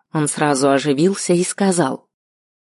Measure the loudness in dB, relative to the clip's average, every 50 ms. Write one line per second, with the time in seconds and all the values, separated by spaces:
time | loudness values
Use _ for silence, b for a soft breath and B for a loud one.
0 | _ _ -4 -4 -2 -2 -2 -2 0 0 2 2 2 2 2 2 2 0 0 2
1 | 2 0 0 -2 -2 0 0 0 0 -2 -2 0 0 0 2 0 0 -2 -4 -8
2 | _ _ _ _ _ _ _ _ _ _ _ _